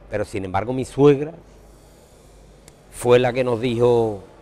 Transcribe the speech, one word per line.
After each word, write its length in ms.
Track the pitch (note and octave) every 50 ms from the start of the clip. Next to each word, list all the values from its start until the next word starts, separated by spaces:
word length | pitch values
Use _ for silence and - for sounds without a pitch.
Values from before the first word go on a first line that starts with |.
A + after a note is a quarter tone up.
| - -
pero 140 | - G#2 G2+
sin 200 | - - G2+ G2
embargo 280 | F#2 F2+ F#2+ G#2+ A#2+
mi 120 | B2+ C3+ A#2+
suegra 480 | - - C3+ C#3+ D3 C#3+ C3 D3 D#3 E3+ E3 - - - - - - - - - - - - - _ - _ - - - - - - - - _ - - _ _ _
fue 280 | - - - A#2+ B2 B2
la 120 | B2+ B2
que 120 | A#2+ C3 B2+
nos 160 | B2 A#2+ G#2+
dijo, 640 | A#2+ B2+ A#2 A#2 A#2+ B2 A#2+ A#2 A2+ A2 G#2 F#2+ F2 - - -